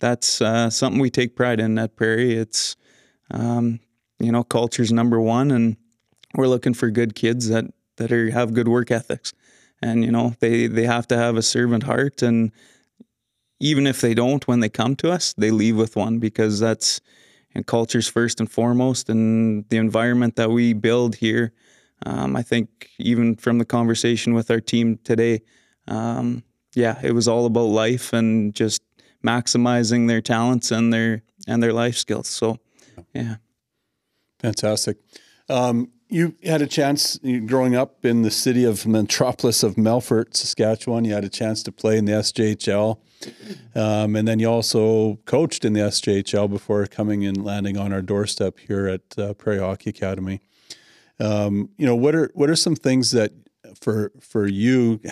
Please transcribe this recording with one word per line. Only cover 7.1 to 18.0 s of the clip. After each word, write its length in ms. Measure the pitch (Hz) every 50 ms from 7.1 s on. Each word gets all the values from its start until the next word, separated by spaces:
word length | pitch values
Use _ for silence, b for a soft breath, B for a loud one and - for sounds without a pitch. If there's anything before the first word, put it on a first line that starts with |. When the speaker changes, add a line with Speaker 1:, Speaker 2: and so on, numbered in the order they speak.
| 107
Speaker 1:
kids 340 | - - 113 117 123 120 110
that, 180 | 113 113 117 - - _ _ _ _
that 140 | - 117 113
are, 200 | 123 117 113 110
have 240 | 107 117 123 110 113
good 120 | 123 117
work 240 | 117 117 123 120 -
ethics. 420 | 123 113 - - - - - - - b b b b b b b b b
And, 240 | - 117 113 117 117
you 60 | 117
know, 240 | 117 117 120 120 117 -
they, 260 | - 117 117 117 120
they 180 | 117 110 113 113
have 220 | 120 117 120 117 -
to 80 | 123
have 200 | 120 117 120 117
a 60 | 113 113
servant 420 | - - 120 120 120 117 113 117
heart, 380 | 139 117 123 135 143 - - 127
and 280 | 120 117 113 113 110 b b b b b b b b b - - _ _ _ _ _ _ _ _ _ _ -
even 260 | - 147 151 135 139
if 140 | 139 127 -
they 140 | - 120 113
don't, 340 | 113 120 123 143 139 - -
when 120 | 123 120
they 80 | 117 107
come 280 | - - 110 123 139
to 160 | - - 165 180
us, 200 | 175 - - -
they 160 | - 107 110
leave 260 | 110 107 104 113 113
with 180 | 107 113 107 -
one, 240 | 110 101 110 113 117
because 400 | 117 110 - - 110 110 107 104
that's, 420 | 110 113 110 - - - - - b b b b b b b b b b -
and 120 | - -
culture's 420 | - - 117 117 - - 120